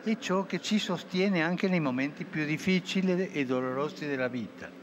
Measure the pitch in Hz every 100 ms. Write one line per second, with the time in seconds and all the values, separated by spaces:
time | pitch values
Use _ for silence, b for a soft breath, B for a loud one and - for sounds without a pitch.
0 | 214 214 - 185 190 180 - 214 - 170
1 | - 180 190 185 160 180 196 180 147 127
2 | 139 151 175 156 147 151 - 185 185 190
3 | 185 180 185 147 131 127 127 127 147 143
4 | 147 135 127 123 101 - 78 -